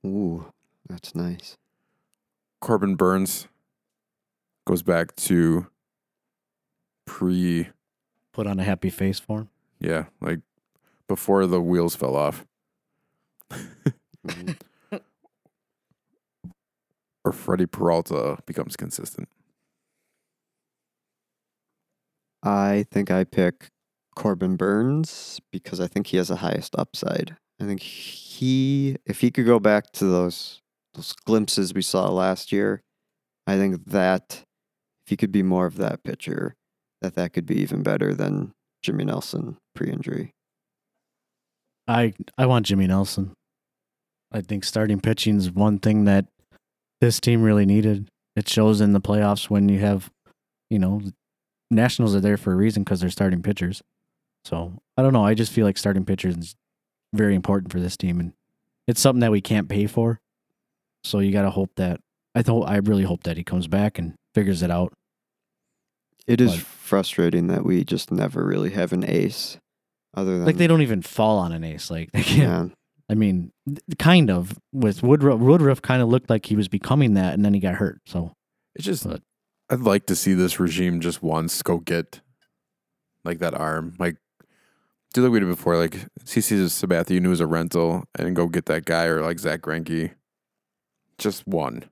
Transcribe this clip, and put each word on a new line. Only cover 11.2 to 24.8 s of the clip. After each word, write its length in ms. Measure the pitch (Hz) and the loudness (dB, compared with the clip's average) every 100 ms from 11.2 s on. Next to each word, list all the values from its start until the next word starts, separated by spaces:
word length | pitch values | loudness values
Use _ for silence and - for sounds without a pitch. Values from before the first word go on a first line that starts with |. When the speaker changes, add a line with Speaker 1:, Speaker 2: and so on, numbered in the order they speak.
| - 98 95 | 0 2 4
Speaker 2:
the 160 | 90 | 0
wheels 340 | 87 90 85 - | 2 0 0 -2
fell 180 | 65 67 | -4 -2
off. 280 | 73 - - _ _ _ _ _ _ _ _ _ _ | -2 -4 -16 _ _ _ _ _ _ _ _ _ _
<laughs> 40 | - - - - - _ _ 185 | -18 -18 -8 -8 -8 _ _ -14
Speaker 1:
Mm-hmm. 240 | 170 190 165 - _ _ 202 _ _ _ _ _ _ _ _ _ _ _ _ _ _ - _ _ _ _ _ _ _ | -12 -10 -12 -16 _ _ -14 _ _ _ _ _ _ _ _ _ _ _ _ _ _ -20 _ _ _ _ _ _ _
Speaker 2:
Or 80 | - | -6
Freddie 340 | - - 92 90 | -6 -4 -2 -2
Peralta 720 | - 87 85 82 73 64 71 - | -2 0 0 0 -4 -4 -6 -10
becomes 300 | - 71 - | -10 -10 -10
consistent. 520 | 90 - - - - _ _ _ _ _ _ _ _ _ _ _ _ _ _ _ _ _ _ _ _ _ _ _ _ _ _ _ _ _ _ _ | -12 -10 -12 -14 -16 _ _ _ _ _ _ _ _ _ _ _ _ _ _ _ _ _ _ _ _ _ _ _ _ _ _ _ _ _ _ _
Speaker 1:
I 440 | 101 101 98 101 107 | -2 0 2 0 0
think 200 | 101 98 | -2 0
I 140 | 92 | 0
pick 440 | 92 - 90 - - _ _ _ _ | 0 2 0 0 -18 _ _ _ _
Corbin 420 | - 110 90 92 92 | -6 -4 -2 -2 0
Burns 840 | 92 101 | 0 2